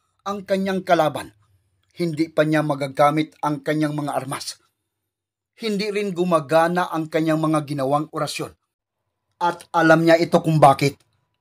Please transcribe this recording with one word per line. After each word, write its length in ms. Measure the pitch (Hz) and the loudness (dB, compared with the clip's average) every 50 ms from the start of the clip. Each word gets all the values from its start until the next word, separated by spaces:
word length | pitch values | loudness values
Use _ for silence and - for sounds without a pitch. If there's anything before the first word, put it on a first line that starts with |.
| _ _ _ _ _ | _ _ _ _ _
ang 240 | 196 202 208 190 - | -10 -10 -8 -4 -4
kanyang 320 | 196 190 190 196 190 190 | -2 -2 -2 -2 -4 -4
kalaban, 560 | 185 185 175 165 156 147 - - - - - _ _ _ _ _ _ _ _ _ _ _ _ - | 0 2 2 2 2 0 -2 -6 -10 -12 -18 _ _ _ _ _ _ _ _ _ _ _ _ -6
hindi 320 | 175 170 156 147 165 160 | -4 -4 -2 -4 -4 0
pa 160 | - - 156 156 | 0 0 2 2
niya 160 | 156 151 151 | 2 0 0
magagamit 720 | 151 143 135 143 135 131 - 147 147 151 156 151 - - _ - | 0 -2 -4 -6 -6 0 2 2 4 4 0 -2 -4 -6 _ -4
ang 160 | 151 151 139 | -4 -4 -4
kanyang 320 | 139 - 151 156 156 147 | -4 -4 -2 -2 -2 -2
mga 240 | 147 147 143 143 123 | -4 -6 -6 -6 -6
armas. 400 | 131 131 131 139 - - - - - _ _ _ _ _ _ _ _ _ _ _ _ _ _ _ _ _ _ _ - | -6 -6 -8 -10 -10 -10 -14 -14 -16 _ _ _ _ _ _ _ _ _ _ _ _ _ _ _ _ _ _ _ -8
Hindi 320 | 233 220 208 190 214 214 | -6 -4 -2 -2 -4 -4
rin 240 | 196 208 208 202 180 | -4 -4 -4 -4 -2
gumagana 760 | 165 185 180 170 160 147 127 156 160 165 170 175 180 180 - | -2 0 0 0 0 0 2 2 2 2 2 0 -2 -2 -2
ang 220 | - 160 160 156 | -4 -6 -6 -4
kanyang 320 | - 160 160 160 156 160 | -2 -2 0 0 0 0
mga 240 | 160 151 156 151 147 | 0 0 0 -2 -2
ginawang 400 | 139 147 143 135 131 143 151 156 156 - | -4 -4 -4 -2 0 0 -2 -2 -4 -6
orasyon. 400 | 156 151 139 - - 147 107 - _ _ _ _ _ _ _ _ _ _ _ _ _ _ _ _ - | -6 -6 -6 -6 -8 -10 -10 -12 _ _ _ _ _ _ _ _ _ _ _ _ _ _ _ _ -4
At 240 | 175 170 175 - - _ - | -2 -2 -2 -4 -10 _ 0
alam 320 | 170 160 160 160 160 165 | 2 6 6 6 6 6
niya 100 | 165 165 | 4 4
ito 220 | 165 170 170 - 170 | 4 2 2 0 0
kung 180 | - 160 156 | 2 2 4
bakit. 400 | 151 147 139 135 - 147 139 - - _ _ _ _ _ _ _ _ | 6 6 6 6 4 0 -2 -2 -6 _ _ _ _ _ _ _ _